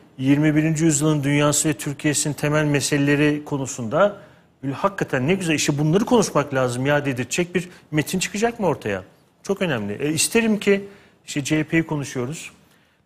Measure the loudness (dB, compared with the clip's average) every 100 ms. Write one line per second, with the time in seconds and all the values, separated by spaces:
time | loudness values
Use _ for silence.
0 | -20 -4 2 4 4 4 2 2 2 2
1 | 2 2 2 2 2 2 0 -2 -4 -4
2 | -2 0 -2 -2 0 2 2 2 2 2
3 | 2 4 4 2 -2 -4 -4 -6 -4 2
4 | 2 0 -14 -20 _ _ -8 -4 -4 -2
5 | -2 0 0 0 0 0 0 0 2 2
6 | 4 2 2 0 0 0 0 0 0 0
7 | 0 -4 -4 -4 -2 -4 -6 -12 _ -4
8 | -2 -4 -4 -2 -2 0 -2 -2 -2 -6
9 | -8 _ _ _ -6 -2 -2 -2 -4 -4
10 | -2 -2 0 2 2 2 2 0 0 -16
11 | -20 _ -8 -6 -2 0 0 0 0 -4
12 | -4 -6 -6 -8 -14 -20 _ _ _ _